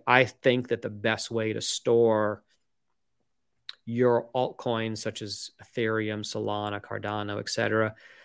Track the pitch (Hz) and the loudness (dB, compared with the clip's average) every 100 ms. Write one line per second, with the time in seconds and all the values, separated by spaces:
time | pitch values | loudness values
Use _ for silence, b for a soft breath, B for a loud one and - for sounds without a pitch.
0 | - 123 123 - 135 123 123 113 117 104 | 4 4 4 2 2 2 0 -4 -4 -4
1 | 110 110 - 113 110 110 - - - 117 | -2 -2 -2 -2 -2 -2 -4 -4 2 6
2 | 117 110 107 101 _ _ _ _ _ _ | 6 4 2 -2 _ _ _ _ _ _
3 | _ _ _ _ _ _ - - - 120 | _ _ _ _ _ _ -20 -18 -8 2
4 | 123 120 - 127 127 - 123 113 113 110 | 4 4 2 -2 -2 -2 -2 -2 -2 -4
5 | 110 107 104 98 - - - - 110 110 | -6 -8 -8 -8 -10 -14 -10 -4 -2 0
6 | 107 107 104 110 107 104 104 101 - 104 | -2 -4 -6 -6 -4 -4 -4 -6 -8 -8
7 | 104 104 104 104 107 - 110 110 110 B | -6 -6 -4 -6 -6 -2 0 0 0 B
8 | B B | B B